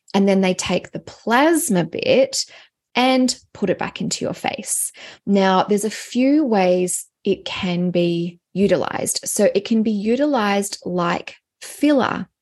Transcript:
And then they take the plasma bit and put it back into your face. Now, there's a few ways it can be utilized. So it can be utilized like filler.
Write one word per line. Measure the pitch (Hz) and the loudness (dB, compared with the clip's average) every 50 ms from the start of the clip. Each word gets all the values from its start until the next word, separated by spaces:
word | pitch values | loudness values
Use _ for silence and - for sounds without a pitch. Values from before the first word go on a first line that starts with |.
| _ _ - | _ _ 0
And | 202 196 | 2 4
then | 196 190 190 | 4 4 4
they | 190 185 185 | 2 2 0
take | - - - 180 - - - | -2 -2 -2 -2 -4 -4 -6
the | - 165 | -12 -16
plasma | - - - - - 214 233 254 285 320 339 311 - - 202 175 160 | -14 -16 -20 -10 -4 0 2 4 4 4 4 2 2 0 0 0 0
bit | 165 - - - - - 240 269 - - - - - - - - _ _ _ _ _ - | -2 -4 -2 0 2 4 4 2 2 0 -4 -8 -8 -12 -20 -20 _ _ _ _ _ -2
and | - 247 262 262 262 254 247 - - _ _ - | 0 2 2 4 4 2 0 -2 -4 _ _ -8
put | - - 185 | -4 -2 -2
it | 175 - | -2 -2
back | - - - - | -4 -6 -6 -8
into | - 160 - - - | -8 -6 -6 -6 -6
your | - 175 | -6 -6
face. | - - - - - 208 - - - - - - - - - - - _ | -6 -6 -6 -6 -6 -8 -6 -6 -6 -6 -8 -10 -14 -20 -20 -20 -10 _
Now, | 202 202 196 190 190 190 185 - | 0 2 2 4 4 4 2 2
there's | 190 208 202 214 | 2 0 0 -2
a | 220 | -4
few | - - - - - 240 254 269 285 302 320 | -6 -10 -12 -6 -2 0 2 2 4 2 2
ways | 254 220 196 185 180 180 180 180 180 - - - - _ _ - | 2 2 2 2 2 2 2 0 -2 -4 -6 -10 -14 _ _ -4
it | 202 185 - - | -2 -2 -2 -6
can | - - - - 180 175 175 175 180 | -10 -10 -6 -6 -4 -2 -2 -2 0
be | 175 175 175 175 170 170 170 180 175 - _ _ - | 0 0 0 0 0 -2 -4 -6 -8 -14 _ _ -2
utilized. | 180 202 185 180 147 - - - - - - - - - | 0 2 2 2 2 0 -2 -4 -4 -4 -4 -4 -6 -6
So | - - - 208 185 - | -4 0 2 2 2 2
it | 208 208 | 0 0
can | - 233 226 | 0 0 0
be | 214 226 | 2 0
utilized | 214 202 196 214 233 254 294 302 285 240 208 202 202 202 196 - - - - | -2 -2 0 0 0 2 2 0 0 0 0 0 0 0 -2 -4 -6 -10 -8
like | 190 175 180 175 170 175 - - - - - _ _ _ _ | -4 -2 0 0 0 -2 -2 -6 -10 -18 -20 _ _ _ _
filler. | - - - - - 294 294 262 214 - - - 185 - _ _ | -20 -18 -4 0 2 4 4 4 2 0 -2 -4 -8 -12 _ _